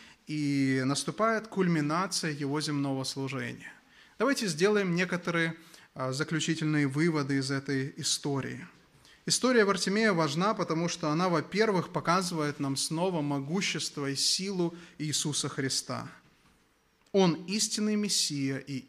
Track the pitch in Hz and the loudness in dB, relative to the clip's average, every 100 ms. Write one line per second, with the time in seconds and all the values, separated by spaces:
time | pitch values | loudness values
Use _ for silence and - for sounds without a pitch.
0 | - - - 151 147 139 135 131 131 139 | -20 -20 -8 -4 0 2 4 2 2 -2
1 | - 147 220 226 220 - 180 165 147 160 | -4 0 0 0 -2 0 2 2 2 0
2 | 190 - 165 147 143 147 151 147 139 135 | 0 -2 -4 -4 -2 -2 -2 -2 -2 -2
3 | 131 - 135 135 120 127 - - _ - | -4 -4 -6 -4 -6 -8 -14 -20 _ -20
4 | - - 247 269 214 151 196 208 190 170 | -14 -2 0 2 0 2 4 4 2 0
5 | 185 180 180 170 165 165 - - - - | 0 -2 -2 0 0 -2 -14 -20 -16 -6
6 | 131 131 151 160 151 160 156 151 143 135 | -4 -2 -2 -2 0 0 2 2 2 2
7 | 175 156 135 139 135 139 135 139 135 - | 2 2 0 0 0 -4 -2 -2 -2 -4
8 | 147 - 147 139 123 127 175 - _ _ | -2 -2 0 -2 -4 -8 -14 -20 _ _
9 | - - - - 247 247 202 190 190 202 | -20 -10 -2 0 4 4 4 2 2 2
10 | 226 175 156 147 196 214 170 160 170 - | 4 4 2 2 0 0 0 0 0 -2
11 | 156 156 185 165 135 190 220 185 - 156 | 0 2 2 0 0 0 2 2 0 -2
12 | 151 175 180 170 147 139 139 135 - 160 | 2 2 2 -2 -2 -2 -2 -2 -2 0
13 | 185 175 147 143 139 180 190 160 - - | 0 0 0 -2 -2 -2 0 -2 -4 -4
14 | 139 135 - - 190 190 170 170 - - | -4 0 0 0 -2 0 -2 -2 -16 -8
15 | 151 139 156 143 147 - 135 - - 120 | -4 -2 -2 -2 -4 -2 -2 -2 -4 -8
16 | 123 - _ _ _ _ _ _ _ _ | -8 -14 _ _ _ _ _ _ _ _
17 | _ 196 180 156 180 208 - - 214 214 | _ 4 6 4 -2 -2 -2 0 0 0
18 | 208 - - 147 135 135 - 135 | 2 0 0 0 -2 -2 -6 -8